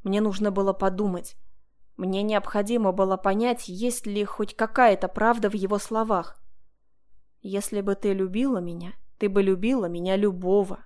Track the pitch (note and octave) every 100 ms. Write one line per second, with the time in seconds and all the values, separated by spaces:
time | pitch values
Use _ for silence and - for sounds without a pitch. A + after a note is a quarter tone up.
0 | G3 G3+ G#3+ F#3+ G#3 G3 G3 F#3+ F#3+ F#3
1 | G#3 F3+ - - - - - _ - -
2 | F#3 F#3+ G#3 G#3+ - G#3 G#3 A#3+ G3+ F#3
3 | F#3+ F#3+ G3 G3 A#3+ A#3+ - F3+ A#3+ A#3+
4 | G#3 G3+ G#3 - G#3 - A3 - A#3+ F#3+
5 | F#3 - A3 A#3 G3+ G#3 F#3+ G#3 - A3
6 | A3 F#3+ E3 - - - - _ _ _
7 | _ - - _ G3 G3 G3+ G#3 G3 G3
8 | G#3 G3 F#3+ G3+ C4+ A#3 F3 E3+ F3 -
9 | - - G#3 G3 G3 F#3 A3 C4 F3+ E3+
10 | F3+ G3 G#3 F3+ F3+ G3+ G3 G3